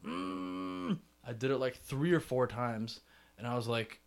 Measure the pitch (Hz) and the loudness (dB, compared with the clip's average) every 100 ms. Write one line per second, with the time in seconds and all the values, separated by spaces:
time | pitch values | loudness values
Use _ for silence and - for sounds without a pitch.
0 | - 90 285 285 - 185 185 92 90 180 | -6 -4 -4 -4 -4 -6 -6 -4 -2 -2
1 | - _ - 117 127 123 131 127 - 135 | -2 _ -10 -4 0 2 0 -2 -6 0
2 | 156 175 - 127 123 117 123 113 113 - | 4 4 4 2 2 2 -2 0 -4 -6
3 | - - - - 117 123 113 117 110 - | -16 -20 -20 -10 -2 -2 2 0 0 -6